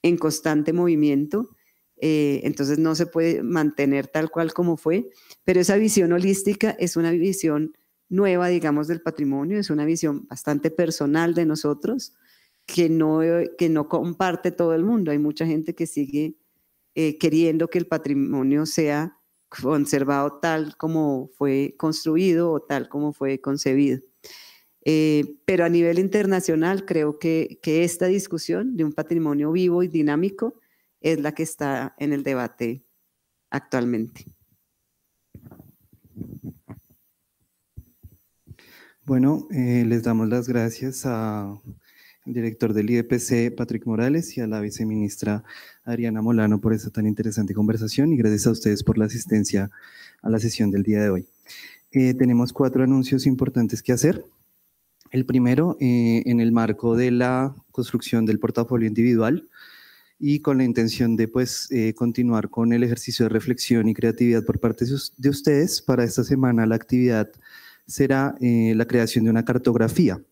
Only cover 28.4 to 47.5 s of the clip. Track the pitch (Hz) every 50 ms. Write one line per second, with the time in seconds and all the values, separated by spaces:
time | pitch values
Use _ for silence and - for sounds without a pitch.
28.4 | - - 170 185 214 262 254 175 160 151 151 - 156 160 170 170 160 151 143 143
29.4 | 147 151 160 185 185 180 170 180 180 180 156 165 151 147 147 151 180 196 196 -
30.4 | 226 233 - _ _ _ _ _ _ _ _ _ - 156 165 151 143 151 151 -
31.4 | 160 156 - - 151 139 135 127 127 135 _ - 147 147 147 139 135 139 135 127
32.4 | 120 117 _ _ 120 113 120 135 _ _ _ _ _ _ _ _ _ _ _ _
33.4 | _ _ - 139 - _ - 131 120 123 120 107 110 117 - - - - _ _
34.4 | _ _ _ _ _ _ _ _ _ _ _ _ _ _ _ _ _ _ _ -
35.4 | - - - - - - _ _ _ _ _ _ _ - _ - - - - -
36.4 | - - - - _ _ - - _ _ _ _ _ _ _ _ _ _ _ _
37.4 | _ _ _ _ _ _ _ - - _ _ _ _ - _ _ _ _ _ _
38.4 | _ _ - - - - - - - - _ _ _ - 135 127 127 139 156 -
39.4 | - - 196 139 123 123 123 123 117 113 117 117 113 117 113 110 113 107 117 123
40.4 | 117 127 120 120 113 117 113 - 127 131 127 - - 135 120 110 110 107 107 107
41.4 | 101 98 101 101 _ - - - _ _ _ _ _ - _ _ _ - 117 123
42.4 | 117 117 113 - - 110 107 107 104 110 120 120 117 117 127 120 120 - 123 117
43.4 | 117 120 117 - 120 - - 110 - 120 113 110 117 131 147 165 165 - - 127
44.4 | 120 107 110 107 104 107 - - 113 110 107 107 104 101 - - - 107 104 104
45.4 | - - - - - - - _ _ 120 120 117 117 117 110 110 110 113 120 113
46.4 | 110 104 107 104 - 117 110 107 - 107 - - 107 107 104 - 107 113 104 113
47.4 | 104 95